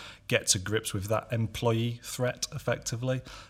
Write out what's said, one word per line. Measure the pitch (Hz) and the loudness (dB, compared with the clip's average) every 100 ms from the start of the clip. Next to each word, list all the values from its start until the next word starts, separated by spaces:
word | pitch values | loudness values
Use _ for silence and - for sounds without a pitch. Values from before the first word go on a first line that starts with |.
| - - - | -14 -12 2
get | 117 - | 2 4
to | 107 | 2
grips | 92 110 - | 4 0 0
with | 101 | -4
that | 101 110 - | 0 0 0
employee | 117 113 - 120 113 117 120 | 0 0 2 2 4 2 -2
threat | - - 123 - - | -8 -2 -2 -2 -4
effectively. | 139 - 117 - 113 127 131 - - - | -4 -2 -2 -2 -4 0 -2 -4 -14 -4